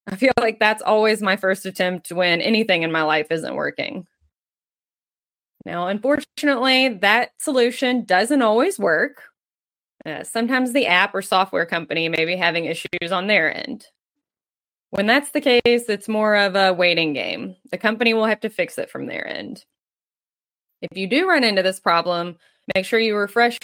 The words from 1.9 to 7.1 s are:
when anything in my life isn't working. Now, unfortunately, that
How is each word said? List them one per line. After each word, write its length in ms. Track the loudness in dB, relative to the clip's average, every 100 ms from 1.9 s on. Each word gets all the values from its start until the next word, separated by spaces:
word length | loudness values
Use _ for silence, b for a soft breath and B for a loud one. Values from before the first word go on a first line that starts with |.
| -4 -6
when 300 | -2 2 2
anything 440 | 2 0 2 0
in 60 | 0
my 120 | 0
life 240 | 0 0 0
isn't 240 | -4 -4
working. 520 | -4 -6 -6 -8 -10 -14 _ _ _ _ _ _ _ _ _ _ _ _ _ _ _ -10
Now, 220 | -6 -4
unfortunately, 1000 | -2 0 -2 -2 -4 0 0 2 2 2
that 440 | 2 2